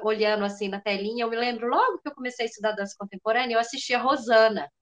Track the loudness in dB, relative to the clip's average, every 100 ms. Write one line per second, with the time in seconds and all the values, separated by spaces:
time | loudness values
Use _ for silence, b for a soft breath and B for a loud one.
0 | 0 2 2 2 -2 -4 -6 -4 -4 -2
1 | -2 -2 -2 0 -2 -2 0 2 2 0
2 | -8 -8 -10 -4 -6 -2 -4 -2 -8 -8
3 | -14 -6 0 0 2 0 0 -6 -2 0
4 | 2 0 4 6 6 4 -6 _